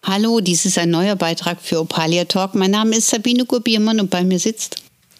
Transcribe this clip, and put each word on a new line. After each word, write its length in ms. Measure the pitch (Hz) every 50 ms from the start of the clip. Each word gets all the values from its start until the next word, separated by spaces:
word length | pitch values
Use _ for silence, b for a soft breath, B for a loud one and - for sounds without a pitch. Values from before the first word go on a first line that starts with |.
| - -
Hallo, 320 | 190 202 214 226 233 233
dies 260 | 196 175 180 160 -
ist 120 | 196 180 -
ein 140 | 170 170
neuer 240 | 170 165 180 202 208
Beitrag 440 | 190 175 165 170 165 - 175 175 170
für 200 | - - - 165
Opalia 460 | 160 160 - - 160 156 165 175 175
Talk. 280 | 170 - 190 185 196 190
Mein 160 | 208 190 190
Name 260 | 196 208 220 220 220
ist 120 | 226 226 -
Sabine 340 | - 233 208 240 240 247 254
Gurbiermann 560 | 240 - 247 233 240 226 214 214 214 220 220
und 120 | 202 180
bei 120 | - 180 175
mir 140 | 185 185 175
sitzt 380 | - 220 220 220 - - - - - - _ _ _ _ _ _